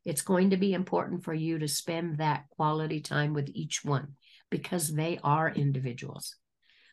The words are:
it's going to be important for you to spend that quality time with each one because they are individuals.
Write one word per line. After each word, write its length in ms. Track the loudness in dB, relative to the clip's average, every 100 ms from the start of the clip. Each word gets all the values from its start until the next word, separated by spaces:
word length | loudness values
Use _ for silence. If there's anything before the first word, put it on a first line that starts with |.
it's 180 | -6 -4
going 280 | 2 4 6
to 60 | 4
be 160 | 4
important 500 | 2 0 0 0 -4
for 100 | -4
you 240 | -2 -2 -2
to 100 | -2
spend 500 | -2 -2 -2 -2 0
that 260 | 2 0 -4
quality 500 | -2 0 2 0 -4
time 340 | -2 0 0
with 160 | 0 -2
each 320 | -6 -6 -4
one 300 | 0 -2 -2 -12 _ -20 _
because 380 | -6 -2 -2 -2
they 280 | 0 0 0
are 260 | 2 4 2
individuals. 840 | 2 0 0 -4 -6 -10 -12 -14 -16 _ _ _ _ _